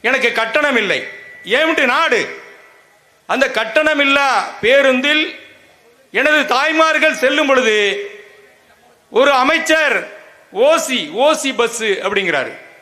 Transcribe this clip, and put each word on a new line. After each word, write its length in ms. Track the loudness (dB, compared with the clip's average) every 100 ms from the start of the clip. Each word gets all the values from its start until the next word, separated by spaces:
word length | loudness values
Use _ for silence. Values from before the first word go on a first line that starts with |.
எனக்கு 300 | -2 0 0
கட்டணம் 440 | -2 -2 0 0 0
இல்லை, 320 | 0 -4 -6 -18 -20 -18
ஏமிட்டு 420 | -2 0 0 0 0
நாடு. 560 | 2 2 0 -2 -10 -20 -20 -20 _ _ _ _ _ -6
அந்த 220 | -2 0
கட்டணமில்லா 960 | -2 -2 0 0 0 2 2 2 0 -2 -4
பேருந்தில் 800 | 2 4 4 2 0 0 -2 -8 -20 -20 _ _ _ _ _
எனது 340 | -2 2 2 2
தாய்மார்கள் 680 | 0 0 2 2 2 0 2
செல்லும் 300 | 0 0 2
பொழுது 300 | 2 2 2 0 -2 -10 -16 -20 -20 -20 _ _ _ _ _ _
ஒரு 220 | 0 2
அமைச்சர் 760 | 2 2 0 0 0 2 -2 -6 -18 -20 -20 _
"ஓசி, 460 | 0 2 2 0 -6 -6
ஓசி 440 | 0 0 0 -4
பஸ்" 280 | -2 -4 -2
அப்படிங்கிறாரு. 760 | -4 -2 -2 -2 -2 -2 -4 -10 -20 -20